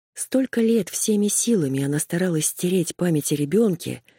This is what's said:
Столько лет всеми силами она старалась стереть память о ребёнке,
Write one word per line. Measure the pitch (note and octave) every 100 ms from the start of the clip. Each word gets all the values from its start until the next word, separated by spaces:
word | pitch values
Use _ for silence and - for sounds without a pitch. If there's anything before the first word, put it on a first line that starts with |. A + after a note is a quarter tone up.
| _
Столько | - - C4 C4 A#3
лет | A3+ A3+ F3
всеми | - - G#3 G#3
силами | - - A3 C#3 C3+
она | C#3 D3
старалась | - F3 F#3 D#3+ D3+
стереть | - F3+ F#3 D#3+
память | - F3+ D#3 -
о |
ребёнке, | D3 C#3+ F#3+ A3+ E3 C3 B2+ _